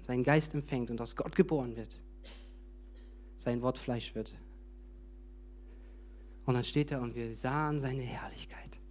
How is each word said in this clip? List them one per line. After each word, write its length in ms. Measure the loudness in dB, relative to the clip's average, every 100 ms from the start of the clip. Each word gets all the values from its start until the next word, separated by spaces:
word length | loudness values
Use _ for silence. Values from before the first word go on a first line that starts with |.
seinen 200 | 2 4
Geist 300 | 8 8 8
empfängt 360 | -2 0 0 0
und 120 | 0
aus 160 | -2 0
Gott 180 | 2 6
geboren 400 | 8 6 2 -4
wird, 240 | -6 -10 -14 -14 -14 -14 -14 -14 -14 -14 -14 -14 -14 -14 -14 -2
sein 240 | 2 4
Wort 160 | 4 2
Fleisch 380 | 0 0 0 -4
wird. 180 | -4 -6 -14 -14 -14 -14 -14 -14 -14 -14 -14 -14 -14 -14 -14 -14 -14 -14 -14 -14 -14 -6 2
Und 80 |
dann 100 | 2
steht 280 | 4 2 4
er 100 | 2
und 120 | 0
wir 220 | -2 -4 0
sahen 460 | 2 4 4 4
seine 220 | 2 0
Herrlichkeit. 760 | -2 -4 -6 -8 -10 -10 -12 -14 -14